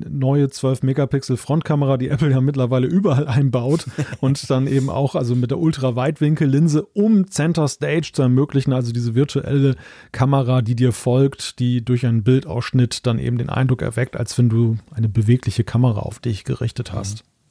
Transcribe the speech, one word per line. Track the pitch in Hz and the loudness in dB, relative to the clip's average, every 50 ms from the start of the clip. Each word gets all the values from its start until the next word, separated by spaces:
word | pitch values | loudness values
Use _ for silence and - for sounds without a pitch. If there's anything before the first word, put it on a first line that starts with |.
| - - | -6 -8
neue | 147 143 131 131 139 147 139 135 | -6 -2 0 0 2 2 2 0
zwölf | - - - 131 131 - - | -2 -2 -2 -2 -2 0 0
Megapixel | 131 135 147 139 135 - 139 - - 127 | 0 0 0 0 -2 -2 -2 -2 -2 -4
Frontkamera, | 113 - - 143 165 - - 156 143 143 135 135 120 | -4 -2 -2 -2 -2 0 0 0 0 2 2 0 0
die | 127 - | 0 -2
Apple | 143 113 160 147 | -2 0 2 2
ja | 135 131 | 2 2
mittlerweile | 127 143 143 135 127 117 131 127 127 127 | 2 0 0 0 0 0 0 0 0 2
überall | - 190 196 190 135 131 151 143 | 2 2 2 2 2 0 0 0
<laughs> | |
einbaut | 110 143 139 135 117 127 117 131 151 - - 117 - - 139 - - - | 2 2 2 2 2 0 0 0 0 -2 -2 -4 -6 -6 -6 -6 -6 -2
und | - 135 139 - - - | -2 0 0 0 -2 -2
dann | 135 131 135 143 | 0 0 0 0
eben | 135 135 131 139 | 0 0 0 0
auch, | - 127 143 135 - | -2 -2 -2 -2 -2
also | - 131 120 123 | -2 -2 0 0
mit | 123 123 120 | 0 0 -2
der | 135 - | -2 0
Ultra-Weitwinkel-Linse | 165 160 156 - 131 127 117 123 127 151 151 - 151 147 156 151 160 139 135 143 165 165 147 151 143 - - | 0 0 0 0 -2 -2 -2 -2 -2 -2 -2 0 0 0 2 2 2 2 2 4 4 4 2 0 -2 -2 -2
um | 208 202 220 226 196 185 - | 0 2 4 4 4 2 0
Center | - - 147 165 175 170 151 139 | -2 -2 -2 0 0 0 0 -2
Stage | - - 151 143 151 170 151 - - | -2 -4 -4 -2 -2 -2 -2 -2 0
zu | - | 0
ermöglichen, | 135 123 127 131 147 - - 139 131 143 131 | 2 4 4 2 2 2 0 0 0 0 0
also | 127 123 117 117 | -2 -2 -2 -4
diese | 120 117 117 110 | -4 -2 -2 0
virtuelle | 123 143 - - 139 - - 135 143 139 139 127 - - - - - - - | 0 0 0 0 -4 -2 0 0 2 2 2 2 0 -6 -16 -20 -20 -20 -10
Kamera, | - 110 123 135 139 139 127 120 127 127 | -4 -2 0 2 2 2 2 2 2 0
die | 113 113 123 | 2 0 0
dir | 117 127 123 113 | 2 2 2 0
folgt, | - - 127 120 131 139 139 135 - - - - - | 0 0 0 2 2 2 0 -2 -6 -12 -10 -6 -4
die | 123 123 123 123 113 | -2 0 0 0 0
durch | 123 123 120 131 | 0 -2 0 0
einen | 120 117 113 101 | 0 0 2 4
Bildausschnitt | 123 127 135 - - - 120 117 - - 131 123 117 - - - | 4 2 2 2 -2 -6 -6 -4 0 2 2 2 2 0 -2 -2
dann | 123 113 120 | -2 -2 -2
eben | 131 123 123 120 | -2 -2 -2 -2
den | 117 - | -2 -2
Eindruck | - - 131 127 127 - | -2 0 0 0 0 0
erweckt, | - - 113 117 127 - - | -2 -4 -2 -2 -4 -4 -4
als | - 120 - - - | -6 -6 -4 0 2
wenn | 123 117 | 2 4
du | 113 113 117 113 113 107 - _ - | 4 4 2 2 0 -2 -6 _ -4
eine | 117 113 110 | -2 -2 0
bewegliche | 95 117 107 110 120 127 - - - - 110 | 0 2 4 4 4 2 2 0 -2 -2 -2
Kamera | - - 117 127 123 107 104 | 0 0 2 2 2 0 -2
auf | - - - - | -4 -8 -8 -8
dich | - 120 104 95 - | -6 -6 -6 -6 -6
gerichtet | - 127 - 117 110 - - 120 - - | -6 -6 -4 -4 -4 -4 -6 -8 -8 -8
hast. | 101 98 98 104 107 - _ _ _ _ _ | -8 -8 -8 -10 -12 -14 _ _ _ _ _